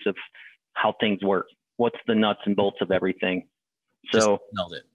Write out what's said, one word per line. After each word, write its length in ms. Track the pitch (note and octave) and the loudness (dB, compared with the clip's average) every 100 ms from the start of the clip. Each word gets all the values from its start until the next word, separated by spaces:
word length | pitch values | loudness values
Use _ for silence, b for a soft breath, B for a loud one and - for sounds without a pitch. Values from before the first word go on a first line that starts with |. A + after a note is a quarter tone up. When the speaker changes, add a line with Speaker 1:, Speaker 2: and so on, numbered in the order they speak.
| G#2 | -2
Speaker 1:
of 100 | - - B B B _ | -4 -8 B B B _
how 200 | - G#2+ - | -2 -2 0
things 220 | A2 F#2+ | -2 0
work. 240 | G2 F#2 - _ _ - | 0 0 -2 _ _ -2
What's 200 | A#2 - - | -2 -2 0
the 80 | A2 | 2
nuts 240 | G#2+ G2+ G#2 | 2 0 -2
and 100 | G2+ | 0
bolts 220 | G2+ - | 0 0
of 100 | F2+ | 0
everything? 560 | F#2 F#2 - F#2 F#2 - _ _ _ _ _ - | 0 0 -2 -2 -4 -6 _ _ _ _ _ -2
Speaker 2:
Just 140 | A2+ G#2+ | 2 4
Speaker 1:
So 140 | G2+ - | 2 -2
Speaker 2:
nailed 200 | G2+ F2 | -8 -8
it. 100 | E2 - | -10 -16